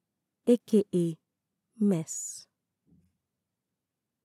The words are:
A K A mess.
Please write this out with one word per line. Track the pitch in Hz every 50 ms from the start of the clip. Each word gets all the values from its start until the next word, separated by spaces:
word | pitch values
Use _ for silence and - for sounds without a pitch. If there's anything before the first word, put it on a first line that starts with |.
| _ _ _ _ _ _ _ _ _
A | - 247 233
K | - - - 208 196 - -
A | 180 170 170 160 - _ _ _ _ _ _ _ _ _ _ _ 233
mess. | 208 202 196 160 160 - - - - - - - - _ _ _ _ _ _ _ _ _ _ _ _ _ _ _ _ _ _ _ _ _ _ _ _ _ _ _ _ _ _ _ _ _ _ _ _